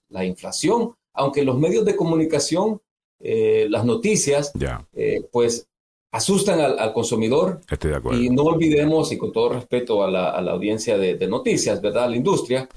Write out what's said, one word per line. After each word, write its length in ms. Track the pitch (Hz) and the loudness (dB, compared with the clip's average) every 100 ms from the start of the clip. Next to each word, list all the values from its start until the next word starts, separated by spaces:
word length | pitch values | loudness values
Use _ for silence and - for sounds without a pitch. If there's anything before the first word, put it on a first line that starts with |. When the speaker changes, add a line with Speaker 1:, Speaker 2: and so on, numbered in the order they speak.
| _ | _
Speaker 1:
la 160 | 95 92 | -6 -6
inflación, 680 | 92 92 - 156 226 233 - _ | -6 -8 -4 0 0 0 -6 _
aunque 300 | - 139 143 131 | -4 -2 0 0
los 120 | 123 | 2
medios 280 | 160 220 202 | 2 2 0
de 100 | - | 0
comunicación, 840 | 165 165 160 147 - 165 214 208 - _ _ _ | 0 0 0 0 0 0 0 -4 -10 _ _ _
eh, 460 | - 110 110 110 107 | -4 0 2 4 2
las 160 | 110 120 | 2 0
noticias, 680 | 113 208 214 - 143 147 - | 0 2 0 2 0 0 -4
Speaker 2:
Ya. 300 | 135 120 - | -6 -6 -10
Speaker 1:
eh, 280 | - 110 104 - | -4 -2 -2 -2
pues 360 | 120 120 117 - _ _ _ _ | 0 0 0 -8 _ _ _ _
asustan 460 | 110 - 196 208 170 | -6 0 2 2 2
al, 180 | 143 - | 2 0
al 140 | 110 | -2
consumidor. 720 | 117 110 113 110 139 185 180 - | -2 -2 0 2 2 0 -2 -8
Speaker 2:
Estoy 220 | - 78 | -4 -2
de 60 | 71 | -2
acuerdo. 240 | 120 120 | -2 0
Speaker 1:
Y 80 | 123 | 2
no 140 | 127 | 2
olvidemos, 680 | 151 165 165 147 147 160 151 | 2 2 4 4 4 2 0
y 40 | 117 | -4
con 140 | 110 | -4
todo 220 | 113 117 | 0 0
respeto 500 | 123 - 123 120 107 | -2 -2 -4 0 0
a 80 | 95 | 2
la, 200 | 92 90 | 0 0
a 100 | - | -2
la 100 | 90 | -2
audiencia 460 | 90 101 110 113 104 | -2 -2 -2 0 0
de, 180 | 92 85 | 0 0
de 120 | 92 | -2
noticias, 540 | 120 240 165 117 101 | -2 0 0 0 -2
¿verdad? 240 | 104 117 123 | -2 0 0
A 40 | |
la 80 | 117 | 0
industria, 500 | 147 165 - 127 131 | 0 0 0 -2 -4